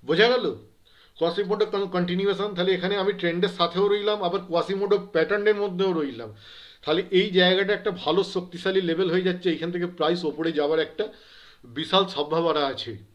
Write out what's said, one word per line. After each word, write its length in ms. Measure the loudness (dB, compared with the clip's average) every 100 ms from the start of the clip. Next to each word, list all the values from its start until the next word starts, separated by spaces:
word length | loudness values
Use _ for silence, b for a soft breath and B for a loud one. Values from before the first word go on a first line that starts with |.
| -2
বোঝা 200 | 4 4
গেল? 120 | 4 0 -6 -14 _ b b b -4
Quasimodo 460 | -2 -2 -2 0 0
কন-, 180 | -2 -2 -2
continuation, 540 | 0 0 0 0 -4 -2
তাহলে 160 | 0 0
এখানে 180 | 0 0
আমি 100 | 0 0
ট্রেন্ডের 320 | -2 0 -2 0
সাথেও 260 | 0 2 2
রইলাম, 260 | 2 2 0 0
আবার 140 | -2 0
Quasimodo 480 | -2 0 -2 2 0 2
প্যাটার্নের 440 | 0 2 2 2 2
মধ্যেও 280 | 0 0 0 0
রইলাম। 300 | -4 -6 -14 -16 B B B B
তাহলে 180 | -2 -2 2 2
এই 80 | 4 4
জায়গাটা 320 | 4 4 2 0
একটা 140 | -2 -4
ভালো 180 | 0 0 0
শক্তিশালী 480 | -4 -6 -6 0 0 0
level 180 | 0 0
হয়ে 140 | 0 0
যাচ্ছে, 200 | -2 -2
এইখান 160 | -2 -4 -4
থেকে 120 | -6 -2
price 240 | 0 0 -2
ওপরে 200 | -2 -2 0
যাওয়ার 200 | 0 2 0
একটা 180 | -4 -6 B B B B B -14 -8
বিশাল 260 | 0 2 2 -2
সম্ভাবনা 480 | -2 0 2 2 0
আছে 220 | -4 -8 -12 -16